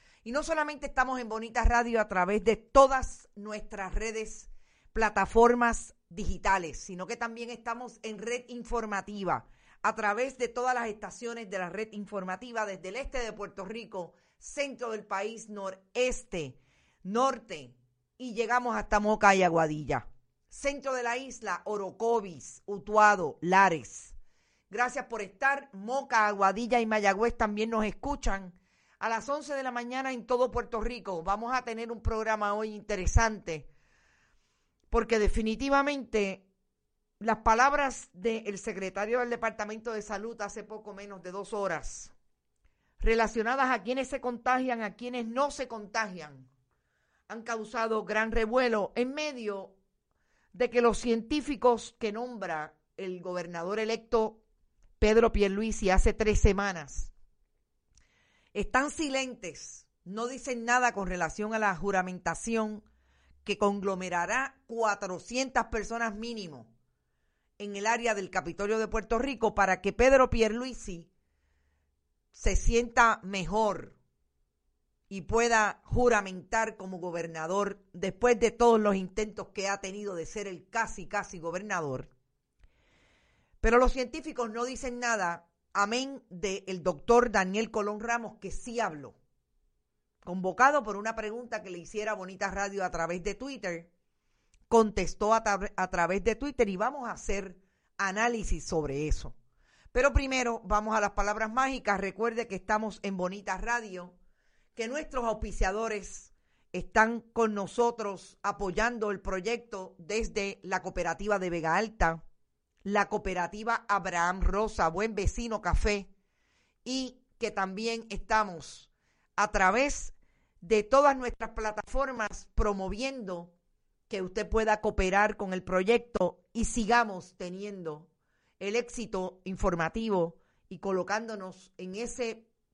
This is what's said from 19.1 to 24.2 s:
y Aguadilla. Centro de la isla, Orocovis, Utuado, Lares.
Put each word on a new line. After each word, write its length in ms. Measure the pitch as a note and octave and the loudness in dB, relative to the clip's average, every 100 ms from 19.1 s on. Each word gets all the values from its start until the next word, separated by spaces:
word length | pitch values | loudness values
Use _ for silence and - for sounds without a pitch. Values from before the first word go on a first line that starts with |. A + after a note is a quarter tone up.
| G#3+ G3+ | 6 6
y 100 | G3 | 8
Aguadilla. 680 | F3+ E3 D#3+ D3+ C#3 C3+ - - _ _ _ - | 6 4 2 0 -2 -4 -4 -14 _ _ _ -6
Centro 380 | C#4 C#4+ C4+ | -4 -4 -4
de 80 | B3+ | -4
la 160 | A#3+ A#3+ | -2 -4
isla, 460 | C4+ - G#3 F3 - | -6 -10 -6 -6 -4
Orocovis, 960 | G#3 G3 - A3+ A#3 G3+ D3+ - - - | -6 -6 -2 0 0 -2 -10 -16 -16 -10
Utuado, 720 | G3+ D3+ G#3+ G#3 G3+ D#3+ - | -10 0 8 8 8 2 -2
Lares. 720 | E3 F#3+ G3 E3 A2+ - - - | 4 6 6 4 -4 -18 -18 -18